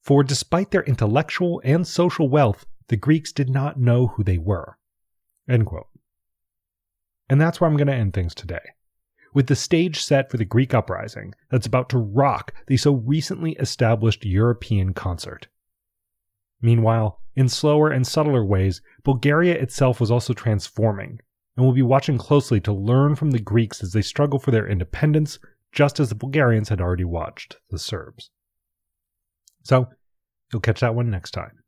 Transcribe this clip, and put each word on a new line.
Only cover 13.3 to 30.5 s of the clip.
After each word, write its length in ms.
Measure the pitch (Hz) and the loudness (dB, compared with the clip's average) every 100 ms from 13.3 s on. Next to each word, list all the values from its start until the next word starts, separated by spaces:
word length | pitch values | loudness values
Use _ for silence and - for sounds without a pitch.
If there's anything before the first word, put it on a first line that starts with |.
| 190 165 | -6 -6
established 720 | - 123 - 117 113 113 104 | -4 -6 0 0 2 0 -2
European 680 | 107 95 117 117 - 104 92 | -2 2 2 0 -2 -2 0
concert. 560 | 92 95 87 - - - _ _ _ _ _ _ _ _ _ _ _ | -4 -6 -8 -10 -16 -20 _ _ _ _ _ _ _ _ _ _ _
Meanwhile, 600 | 117 117 110 113 110 - - | 2 4 4 2 0 -4 -10
in 140 | - 131 | 0 0
slower 420 | - 156 151 151 | 2 2 4 2
and 160 | 139 127 | 2 -2
subtler 380 | - 151 131 | 0 2 2
ways, 380 | 101 98 95 90 _ _ | 2 2 2 -2 _ _
Bulgaria 520 | - 131 143 147 175 | -2 0 2 2 2
itself 460 | 170 127 - 131 120 | 0 -2 0 0 2
was 100 | 110 | 2
also 220 | 120 - | 0 0
transforming, 880 | 120 - 104 - - 110 101 104 110 _ _ _ - | -4 0 -2 -2 -2 -2 -2 -8 -16 _ _ _ 0
and 80 | |
we'll 100 | 127 | 2
be 80 | 127 | 4
watching 360 | 123 135 - 131 | 4 2 2 -2
closely 420 | - 147 - 110 | 2 0 2 0
to 120 | 101 | 0
learn 420 | 101 101 127 143 | -2 2 4 4
from 160 | 147 151 | 2 0
the 100 | 123 | -2
Greeks 420 | 104 107 110 - | 0 0 0 -4
as 100 | 92 | -4
they 100 | 101 | -2
struggle 360 | 98 - 147 139 | -2 -2 -2 0
for 120 | - | 0
their 180 | 113 104 | 0 0
independence, 720 | 101 90 - 151 151 151 - - _ _ | -4 -4 -2 0 2 0 -6 -20 _ _
just 280 | - 143 - | 0 0 2
as 100 | 135 | -4
the 60 | |
Bulgarians 540 | 104 127 143 131 113 101 | -2 -4 0 2 2 0
had 120 | 98 | -2
already 240 | 87 90 | -2 -2
watched 520 | 87 82 78 - - - _ | -2 -4 -8 -12 -20 -20 _
the 80 | 90 | -10
Serbs. 520 | - 95 76 - - _ _ _ _ _ _ _ _ _ _ _ _ _ | -8 -10 -10 -20 -20 _ _ _ _ _ _ _ _ _ _ _ _ _
So, 240 | - 131 127 _ _ _ _ _ _ | 0 0 0 _ _ _ _ _ _